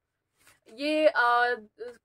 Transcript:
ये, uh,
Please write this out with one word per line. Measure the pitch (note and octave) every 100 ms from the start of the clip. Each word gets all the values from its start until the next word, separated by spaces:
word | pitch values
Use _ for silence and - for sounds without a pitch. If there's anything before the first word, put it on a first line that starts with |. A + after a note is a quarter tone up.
| _ _ _ _ _ _ _
ये, | A3 D4 D#4 D#4
uh, | - A#3+ A#3+ A#3+ A#3+ G#3+ - A#3+ A#3+